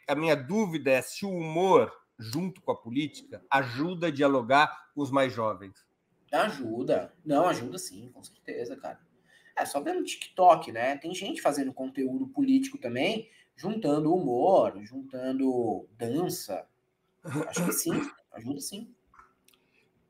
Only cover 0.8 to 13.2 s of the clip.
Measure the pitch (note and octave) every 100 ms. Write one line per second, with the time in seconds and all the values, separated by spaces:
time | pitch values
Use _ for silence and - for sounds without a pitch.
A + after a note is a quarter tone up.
0.8 | C3 C3 - - G3 F3+ D#3+ D#3+ F#3+ D#3+
1.8 | A2 - _ - A2 C#3 F#3 F#3 - -
2.8 | A#2 C3 D3+ - - G#2 - C3+ B2+ A#2+
3.8 | E3+ F3+ E3+ C#3 C#3+ C3+ A2+ C#3 D#3 -
4.8 | - D3 C3+ C#3 C3 A2 A2 F#2+ G2 -
5.8 | _ _ _ _ - D3+ G#3 C#3 A2+ -
6.8 | D3 G#2 - _ D3+ C#3+ F3 - A#2+ F3+
7.8 | - F#2+ B2 - - _ - - - -
8.8 | - - _ _ _ _ _ - - C#4+
9.8 | D#4 F4+ - - - - F3+ D#3+ - A2
10.8 | B2+ C#3+ E3 F3+ G3+ D#4+ E3 C#3+ C3 B2+
11.8 | C3 C#3 C3 C3 - - C3+ C3 - -
12.8 | A#2+ A#2+ E3+ A3